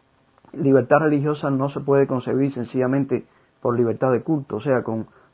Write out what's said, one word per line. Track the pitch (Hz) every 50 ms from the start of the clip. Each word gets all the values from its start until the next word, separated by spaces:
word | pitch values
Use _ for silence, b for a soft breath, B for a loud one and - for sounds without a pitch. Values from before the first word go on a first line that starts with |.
| _ _ _ _ _ _ _ _ _ _ -
libertad | 139 - 135 135 135 120 127 147 151
religiosa | 160 156 147 143 139 151 151 147 - 143
no | 139 131 135 143
se | 139 143
puede | 139 139 139 139 139
concebir | 123 131 123 120 117 113 131 139 139 139
sencillamente | 123 117 107 - 131 127 127 135 139 135 135 131 113 - b b b b b b b
por | - 123 120
libertad | 117 120 113 110 - 135 131 127
de | 113 -
culto, | - 160 147 131 - -
o | 107
sea, | 117 147 131 120 -
con | - 113 113 110 - b b b b